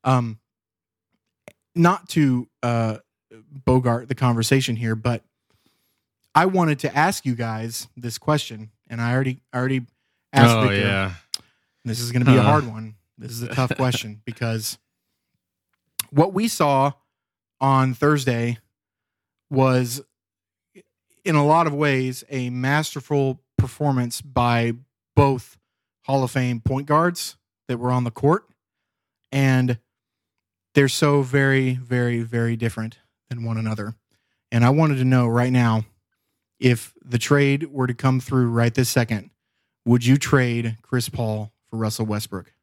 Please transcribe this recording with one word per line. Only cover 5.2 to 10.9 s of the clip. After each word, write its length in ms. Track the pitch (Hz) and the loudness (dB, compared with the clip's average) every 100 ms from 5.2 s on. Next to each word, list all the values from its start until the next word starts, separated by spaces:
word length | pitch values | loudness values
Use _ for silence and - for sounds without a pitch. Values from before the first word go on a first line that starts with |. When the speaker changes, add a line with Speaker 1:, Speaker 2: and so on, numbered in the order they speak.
| _ _ _ _ _ _ _ _ _ _ _ | _ _ _ _ _ _ _ _ _ _ _
Speaker 1:
I 120 | 156 185 | 2 2
wanted 320 | 190 165 143 | 2 2 0
to 160 | 143 139 | -2 0
ask 300 | 170 202 135 | 0 0 -4
you 80 | |
guys 540 | 120 117 110 113 113 - - | -4 -4 -6 -8 -10 -14 -12
this 200 | 120 - | -12 -6
question, 520 | - 147 - 110 107 _ _ | -2 -2 -2 -14 -18 _ _
and 120 | 117 | -6
I 120 | 117 | -2
already, 280 | 127 135 127 _ | 0 -2 -6 _
I 60 | 127 | -4
already 240 | 127 131 120 _ _ _ _ | -2 -2 -6 _ _ _ _
asked 240 | 139 117 113 | 6 6 6
Speaker 2:
Oh, 40 | 104 | 2
Speaker 1:
Victor. 120 | 101 | 2
Speaker 2:
yeah. 260 | 101 | 0